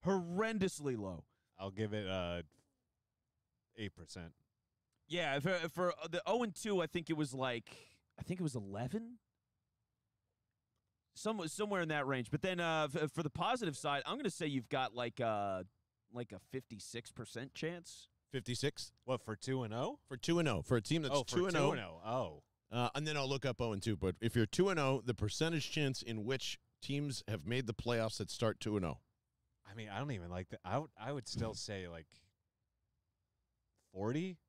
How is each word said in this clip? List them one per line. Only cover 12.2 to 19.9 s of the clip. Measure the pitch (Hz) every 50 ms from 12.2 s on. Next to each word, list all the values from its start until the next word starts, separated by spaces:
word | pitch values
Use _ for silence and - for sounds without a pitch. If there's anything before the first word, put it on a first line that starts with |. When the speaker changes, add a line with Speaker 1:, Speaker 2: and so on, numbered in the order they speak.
| 120 -
Speaker 1:
But | - 151 -
then, | 190 185 175
uh, | 175 165 160 160 156 147 131
f-, | 165 151 151 -
for | - 202
the | 226
positive | - - 175 202 247 254 233 175 139
side, | - - 156 143 143 139
I'm | 147 180
gonna | 269 302 190
say | - - 170
you've | 156 139 135 117 -
got, | - 135 131 117 101
like, | 120 123 120 110 -
uh, | 123 113 110 104 101 101 95 92 92 92 _ _ _ _ _ _ _ _ -
like, | 120 123 98 101
a | 92 - _
fifty-six | - 131 131 _ 117 101 - - - 117 117 -
percent | - - 117 - - 117 123 139 _
chance. | - - 156 175 175 170 - - - - _ _ _ _ _ -
Speaker 3:
Fifty-six? | 135 104 - 127 113 - 139 - - - - _ _ _
Speaker 2:
What, | - 131 117 -
for | - 110
two | 104 - - 131 131 123
and | 110 104
oh? | 117 135 190